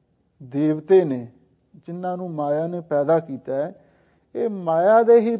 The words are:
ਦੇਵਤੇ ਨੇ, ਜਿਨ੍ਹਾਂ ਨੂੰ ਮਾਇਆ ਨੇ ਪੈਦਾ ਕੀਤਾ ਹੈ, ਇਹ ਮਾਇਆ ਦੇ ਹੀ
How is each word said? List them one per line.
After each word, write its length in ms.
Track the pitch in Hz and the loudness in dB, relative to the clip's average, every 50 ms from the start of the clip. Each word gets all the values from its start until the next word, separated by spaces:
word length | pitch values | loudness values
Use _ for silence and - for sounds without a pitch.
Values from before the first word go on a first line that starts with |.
| _ _ _ _ _ _ _ _ | _ _ _ _ _ _ _ _
ਦੇਵਤੇ 640 | 135 123 131 143 151 156 156 156 151 - 190 190 180 | -20 -8 -4 -2 0 0 -2 -2 2 4 4 4 4
ਨੇ, 240 | 151 131 123 120 117 _ _ _ _ _ _ _ _ _ | 2 -4 -6 -8 -14 _ _ _ _ _ _ _ _ _
ਜਿਨ੍ਹਾਂ 400 | - _ - 170 180 180 180 180 | -20 _ -14 -12 -10 -8 -8 -8
ਨੂੰ 140 | 180 185 175 | -8 -10 -10
ਮਾਇਆ 360 | 160 151 147 143 147 151 165 | -8 -6 -4 -2 -2 -2 -2
ਨੇ 140 | 175 175 175 | -4 -6 -10
ਪੈਦਾ 380 | 165 - 147 143 143 147 165 165 | -6 -4 -2 0 2 2 2 0
ਕੀਤਾ 360 | 160 143 135 127 - - 131 | 0 -4 -12 -12 -10 -8 -6
ਹੈ, 280 | 135 151 180 196 _ _ _ _ _ _ _ _ _ _ _ - | -6 -6 -8 -10 _ _ _ _ _ _ _ _ _ _ _ -8
ਇਹ 140 | 226 233 226 | -6 -6 -6
ਮਾਇਆ 540 | 202 190 175 165 160 165 175 202 220 233 | -6 -6 -4 -2 0 2 4 4 4 4
ਦੇ 180 | 233 226 233 240 | 6 6 6 4
ਹੀ 160 | 214 233 233 | 4 2 -2